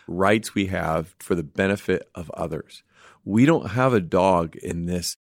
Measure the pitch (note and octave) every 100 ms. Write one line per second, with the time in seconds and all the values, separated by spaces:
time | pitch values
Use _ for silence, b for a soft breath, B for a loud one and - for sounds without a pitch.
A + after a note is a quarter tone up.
0 | - F2 G2 A2 - G#2 F#2+ F2+ D#2+ D#2+
1 | E2 _ - F2+ D2 - G2 G2+ - F#2
2 | - - D2+ - E2+ D#2 - - _ b
3 | b b - G#2+ C#3 D#3+ - A#2+ C3 A#2
4 | E2 F#2 F#2+ F2 E2 - - E2+ F2 F2+
5 | F2 - _